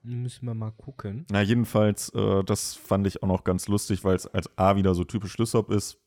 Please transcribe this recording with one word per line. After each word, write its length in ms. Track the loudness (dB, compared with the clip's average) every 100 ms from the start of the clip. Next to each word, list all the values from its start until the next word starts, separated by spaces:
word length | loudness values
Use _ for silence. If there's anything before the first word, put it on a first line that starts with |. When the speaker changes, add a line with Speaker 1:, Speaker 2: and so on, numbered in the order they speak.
Speaker 1:
Müssen 440 | -10 -8 -8 -8 -8
wir 80 |
mal 160 | -6 -8
gucken. 540 | -10 -20 -12 -10 -10 -2
Speaker 2:
Na, 120 | 0
jedenfalls, 680 | 2 2 2 4 4 2 -6
äh, 280 | -2 2 2
das 300 | 2 -2 -2
fand 320 | -10 -2 0 0
ich 160 | -2
auch 60 | -2
noch 160 | 0
ganz 240 | 0 -2 0
lustig, 340 | -2 0 -2
weil's 240 | 2 0 0
als 220 | -6 -6 2
A 180 | 2 4
wieder 180 | 4
so 100 | 2
typisch 320 | 0 -4 -6 -4
Lysop 340 | 0 0 0
ist. 280 | -2 -2 -14